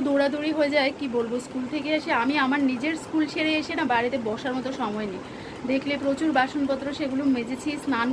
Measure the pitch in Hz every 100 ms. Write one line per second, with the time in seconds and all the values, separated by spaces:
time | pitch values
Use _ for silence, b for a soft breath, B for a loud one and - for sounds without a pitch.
0 | 285 277 277 302 302 302 294 294 269 -
1 | 277 240 233 240 - 262 254 302 285 311
2 | 320 269 247 294 269 285 277 254 285 320
3 | - 320 302 320 311 311 294 339 302 240
4 | 240 262 220 220 277 254 247 269 233 208
5 | 214 180 B B B B 240 269 277 285
6 | 277 269 320 262 262 302 277 269 269 285
7 | 285 269 277 254 226 254 302 294 285 240
8 | 240